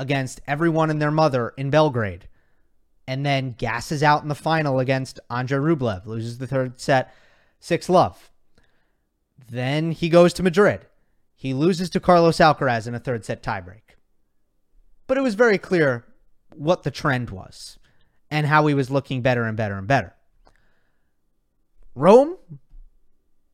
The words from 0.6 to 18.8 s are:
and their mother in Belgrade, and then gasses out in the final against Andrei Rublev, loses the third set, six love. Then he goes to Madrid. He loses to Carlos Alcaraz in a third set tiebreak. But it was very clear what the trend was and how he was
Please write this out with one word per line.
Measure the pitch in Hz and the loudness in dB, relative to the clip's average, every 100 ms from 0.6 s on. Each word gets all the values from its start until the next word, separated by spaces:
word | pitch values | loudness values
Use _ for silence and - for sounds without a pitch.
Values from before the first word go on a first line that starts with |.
| 170 160 156 | 0 2 0
and | 151 | 0
their | 151 | 0
mother | 156 156 131 113 - | 2 2 0 -4 -6
in | 139 | 0
Belgrade, | 147 156 120 104 87 - - _ _ _ _ _ _ - | 2 2 0 -4 -6 -18 -20 _ _ _ _ _ _ -8
and | 135 | -4
then | 143 135 131 113 | -2 -2 -4 -6
gasses | 117 117 - 147 | -6 -6 -6 0
out | 147 147 | 2 2
in | 151 | 0
the | |
final | 143 156 160 147 131 | -6 -2 -2 0 0
against | 131 131 131 - - | 0 -2 -4 -14 -10
Andrei | 120 127 139 | -8 -4 -2
Rublev, | 151 160 120 92 101 | 0 0 -2 -4 -8
loses | 113 117 120 | -8 -8 -10
the | 127 | -6
third | 135 131 127 | -4 -4 -4
set, | - 131 127 - _ _ _ _ | 0 0 0 -8 _ _ _ _
six | - 165 - | -6 -4 2
love. | 180 107 - - _ _ _ _ _ _ _ _ _ _ _ - | 2 2 -2 -20 _ _ _ _ _ _ _ _ _ _ _ -14
Then | 120 127 151 165 | -8 -4 -2 -4
he | 156 170 | -2 4
goes | 175 175 | 6 6
to | - | 4
Madrid. | 185 165 196 101 - _ _ _ _ | 0 2 2 2 -8 _ _ _ _
He | _ 135 | _ -6
loses | 131 165 175 180 | -2 0 0 -2
to | 185 | -2
Carlos | - 175 165 - | 4 4 4 4
Alcaraz | 160 143 135 117 113 | 4 4 0 -2 -4
in | |
a | 120 | -8
third | 139 117 - | -6 -8 -6
set | 117 | -8
tiebreak. | 120 104 90 98 _ _ _ _ _ _ _ _ _ _ _ - - | -8 -8 -10 -20 _ _ _ _ _ _ _ _ _ _ _ -12 -4
But | 262 | -2
it | |
was | 262 | 0
very | 202 240 190 | 2 2 2
clear | - 180 143 120 - _ _ _ _ | 0 0 0 -2 -8 _ _ _ _
what | - 147 180 | -8 -2 -2
the | 143 | -4
trend | - 156 127 117 | -6 -2 -2 -4
was | 95 - - - - _ _ _ _ - | -12 -16 -20 -20 -20 _ _ _ _ -6
and | 151 147 | -2 2
how | 156 151 | 4 4
he | |
was | 139 | 2